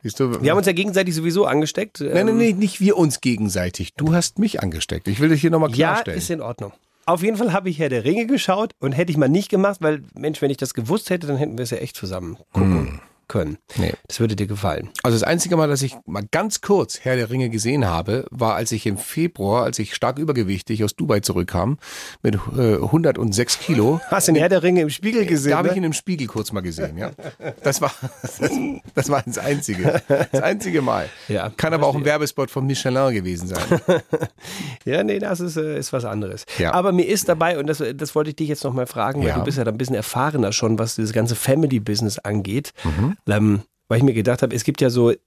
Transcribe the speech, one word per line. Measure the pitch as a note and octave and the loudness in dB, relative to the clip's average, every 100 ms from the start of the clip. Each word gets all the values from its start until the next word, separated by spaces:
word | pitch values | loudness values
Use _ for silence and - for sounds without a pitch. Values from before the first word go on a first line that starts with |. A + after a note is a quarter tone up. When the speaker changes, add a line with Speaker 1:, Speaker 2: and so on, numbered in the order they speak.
Speaker 1:
Siehst | A2+ - | -10 -2
du, | C3 A#2+ | -2 2
Speaker 2:
Wir | C#3 | 2
haben | F3+ | 2
uns | F#3+ | 2
ja | |
gegenseitig | F3+ G3 F#3+ F#3 | 0 0 0 0
sowieso | D#3+ E3 E3+ E3+ | 0 0 2 2
angesteckt. | C3+ D#3 - G#3+ - | 2 0 -2 -6 -6
Speaker 1:
Nein, | C#3+ | -2
nein, | F3 G#3 | 2 4
Speaker 2:
Ähm, | A3+ | 4
Speaker 1:
nein, | A#3 F#3+ | 4 4
nicht | G#3 - | 0 2
wir | F#3+ G3 | 2 4
uns | D#3+ - | 4 2
gegenseitig. | C3 A2+ G#2+ F#2+ F2+ - F2 | 0 0 0 0 -2 -4 -8
Du | - D3+ E3+ | -4 0 2
hast | E3+ - | 0 0
mich | G#3 - | -2 0
angesteckt. | F#2+ D#2+ - D#2+ - | -4 -6 -6 -6 -4
Ich | G2+ | 2
will | D#3 | 4
das | D#3+ | 4
hier | D#3+ | 4
nochmal | E3 D#3 A#2+ | 2 2 2
Speaker 2:
Ja, | D#3+ | 2
Speaker 1:
klarstellen. | G#3 A3+ E3+ | 2 -2 -6
Speaker 2:
ist | F3 | -4
in | E3 | -6
Ordnung. | A#2 A#2+ G2+ - _ _ - | -6 -10 -12 -14 _ _ -2
Auf | F3 | 2
jeden | G3 G#3+ | 2 0
Fall | A#3 | 2
hab | F3+ F#3 | 2 0
ich | D3+ | -2
Herr | D3+ | 0
der | B2+ A2+ | 0 0
Ringe | G3 A3+ | 0 2
geschaut | C#3+ - F#3+ A3 - | 0 2 0 0 -4
und | C3+ | -4
hätte | C3+ F3 | 0 0
ich | D3+ | 2
mal | C3 | 4
nicht | E3 G3+ | 4 2
gemacht, | F#3+ G3 G3 | 2 2 2
weil, | D#3 D3+ - - | -2 -2 -6 -8
Mensch, | D3 D#3+ | -6 -2
wenn | C#3 | -2
ich | C#3 | -2
das | C3 - | -4 -4
gewusst | A2+ G#3 - | -2 -2 -2
hätte, | F3+ D3+ | -4 -2
dann | C3+ | -2
hätten | D3 A2+ | -2 -4
wir | |
es | A#2+ | -6
ja | - | -6
echt | - - | -8 -10
zusammen | F#2+ F#2 F2 - - | -8 -8 -8 -12 -4
gucken | - F#2+ E2+ | 2 4 4
Speaker 1:
Hm. | C2+ C#2+ - _ _ | 0 -8 -16 _ _
Speaker 2:
können. | G#2+ D#2 D2+ _ - | -4 -2 -6 _ -2
Speaker 1:
Nee. | E2+ - _ | -2 -2 _
Speaker 2:
Das | - | -2
würde | A#2 G#2 | 0 0
dir | G2+ | -4
gefallen. | G2+ G2+ D2+ - - | -2 -2 -2 -6 -4
Speaker 1:
Also | C3 A2+ | 0 2
das | |
einzige | - E3+ F3 F3 | 2 0 2 2
Mal, | D3+ | 2
dass | C#3 | 2
ich | C3+ - - | -2 -6 -10
mal | F2+ G#2 | -8 -4
ganz | D#3 G#3 - | -2 -2 -4
kurz | - G3+ B2 - | 2 2 2 -4
Herr | C3 B2+ | -2 0
der | A2+ | 0
Ringe | B2+ B2+ | 0 0
gesehen | A2+ G#2+ C#3+ G#2+ | 0 0 2 2
habe, | E2 F2+ A#2 - | 0 0 -2 -4
war, | B2+ A2+ G2 | -2 0 0
als | A2+ | -2
ich | A2 A2 | -2 -2
im | G2+ | -4
Februar, | - - E3+ - G2 A#2 | -6 -2 -2 -2 0 2
als | A#2+ A#2 | 0 -2
ich | G#2+ - | -6 -2
stark | A2+ C3 | -2 -2
übergewichtig | D#3 C3 F#2+ G2 - A2 | -2 0 0 -2 -4 -2
aus | G#2 - | -2 -2
Dubai | D#3 G#2+ | 0 2
zurückkam, | - F2+ F2+ F2+ G2+ D3 - - - - | 2 -2 0 0 0 -2 -8 -16 -16 -2
mit, | - G#2 | 0 0
äh, | - - A#2+ G2+ | -2 0 4 4
hundertsechs | D#2+ D#3+ E3 - A#2 G2 B2 - | 4 2 2 2 0 0 0 -2
Kilo. | - C#3 G#2+ D#3+ - | 0 2 4 2 0
Speaker 2:
<laughs> | |
Hast | F#3 - | 0 4
du | |
den | D#3+ | 4
Herr | E3+ | 6
der | F#3 | 4
Ringe | E3+ F3+ | 4 4
im | D#3 | 2
Spiegel | C3+ G#3 A#3 F#3 | -2 -2 0 2
gesehen, | D#3+ C#3 | 2 2
Speaker 1:
Da | D3+ | 2
hab | F3+ | 2
Speaker 2:
ne? | |
Speaker 1:
ich | F#3 | 2
ihn | E3+ | 0
im | |
Spiegel | D3+ - F3 A#2+ | -2 -4 -4 -4
kurz | A2 G#2+ | -4 -4
mal | G#2 | -4
gesehen, | F2+ D#2+ F#2 D#2+ | -6 -6 -8 -6
ja. | A#2+ D3 E3 - D#3 - | -10 -10 -16 -12 -14 -4
Das | D3 C3+ | -2 0
war, | C#3+ - C3 - | -2 -4 -12 -10
<laughs> | - - - C4 D4 C4 - - | -14 -4 -4 -2 -4 -8 -6 -4
das | B2+ | 0
war | C#3 B2 | 0 0
das | A2+ | -6
einzige, | C#3 C#3+ - F#2+ F2+ D#3+ - | -2 -2 -2 0 2 0 2
das | C#3 - C3+ | 0 2 0
einzige | E3 G3+ G3 E3 | 0 -2 0 0
Mal. | B2+ G#2 E2 - - | 0 -2 -4 -10 -6
Speaker 2:
Ja, | G#2 G2+ - | -4 -4 -2
Speaker 1:
Kann | D#3+ | 0
aber | D#3+ C#3+ | 2 2
auch | C#3+ | 2
ein | |
Speaker 2:
verstehe. | C#3+ | 0
Speaker 1:
Werbespot | D3+ D3 - C3+ | 0 0 -2 -4
von | C#3 C3+ | -2 -2
Michelin | C3 C3 B2+ C3+ | 0 0 2 2
gewesen | A2+ F2+ F2 F2+ | 2 -2 -6 -6
sein. | F2 E2+ | -6 0
Speaker 2:
<laughs> | F3 - F3+ - D#3+ - _ - - D#3+ B2 - | 0 2 0 0 -6 -6 _ -16 -10 -10 -8 -2
Ja, | D3 | -2
nee, | G#3 G3+ | 0 -2
das | G#3 F3 | -2 -4
ist, | F3 D#3+ | -4 -4
äh, | D#3 C#3+ | -4 -4
ist | C3+ | -4
was | C3+ A#2 | -6 -4
anderes. | G#2 G2 G2 - - | -6 -6 -8 -12 -2
Speaker 1:
Ja. | E2+ | 0
Speaker 2:
Aber | F3+ F#3+ | 2 2
mir | F3+ F3 | 2 2
ist | G3+ - | 0 0
dabei, | E3 E3 E3+ | 2 2 0
und | C#3+ | -2
das, | D3+ C3 C3+ | -2 -4 -6
das | D3 D3+ | -4 -2
wollte | D3+ | -2
ich | C#3+ | -2
dich | D#3 | -4
jetzt | D3 | -2
noch | C#3 | -2
mal | B2+ B2 | -2 -4
fragen, | B2 G#2+ C3+ | -2 -2 0
weil | E2+ | 0
Speaker 1:
Ja. | - | 0
Speaker 2:
du | |
bist | A#2+ C3+ | -2 0
ja | |
da | A2+ | -2
ein | A2 | -2
bisschen | B2+ A#2+ | -2 -2
erfahrener | G#2 B2+ C#3 D3+ G2+ | -2 -2 0 2 0
schon, | - A2+ A2 | 2 0 0
was | A2+ - | 0 -2
dieses | A2 | -2
ganze | A2 A#2 A#2 | 0 0 0
Family-Business | - C#3 D3+ B2+ G#2+ G#2 A2+ - | 2 2 4 0 0 0 -2 -2
angeht. | G2+ G#2 F#2+ A2+ C#3+ - | -4 -2 -2 -4 -4 -6
Speaker 1:
Mhm. | - D2+ B2 G3+ - | -4 0 0 -2 0
Speaker 2:
Ähm, | G#2 G#2+ G2+ - _ _ | 4 4 2 -2 _ _
weil | A2+ | 4
ich | |
mir | C3+ | 4
gedacht | A2 G#2 B2 | 4 2 2
hab, | B2 | 2
es | B2 | 0
gibt | - C#3+ | -2 2
ja | C3 | 2
so | B2 A#2 A2 | 6 4 4